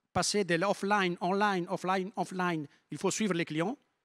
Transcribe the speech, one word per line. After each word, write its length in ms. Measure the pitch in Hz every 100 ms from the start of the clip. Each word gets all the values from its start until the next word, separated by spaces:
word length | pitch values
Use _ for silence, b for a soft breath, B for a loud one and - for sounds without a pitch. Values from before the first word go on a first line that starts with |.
| _
passer 320 | 185 170 208
de 120 | 180 170
l'offline, 600 | 196 196 196 208 185 175
online, 440 | 180 196 208 190 175
offline, 420 | 185 180 196 190 -
offline, 500 | 175 185 180 165 143 b b
il 60 | -
faut 140 | 190
suivre 220 | - 214 170
les 100 | 165
clients. 320 | 156 175 277 _ _